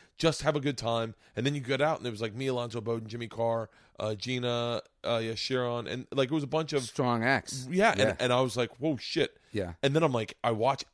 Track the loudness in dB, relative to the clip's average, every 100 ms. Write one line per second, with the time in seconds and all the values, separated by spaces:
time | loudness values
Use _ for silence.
0 | -20 _ 2 2 0 2 0 -2 -2 0
1 | -2 -6 _ -2 0 0 -2 0 2 0
2 | -4 -4 -6 -4 -2 -2 -2 -6 -2 -4
3 | -4 -8 -10 -2 0 0 -2 -12 -20 -6
4 | -4 -4 -2 -2 0 0 0 -2 -6 _
5 | -2 0 0 -4 -2 0 0 -2 -4 -8
6 | -4 0 2 0 0 -2 0 -2 -2 -2
7 | 2 2 4 2 0 -10 -4 2 4 4
8 | 2 2 2 4 2 0 -4 -2 -2 -2
9 | -4 0 0 -2 _ -4 -4 0 2 4
10 | 4 2 -2 -2 -2 2 2 0 -4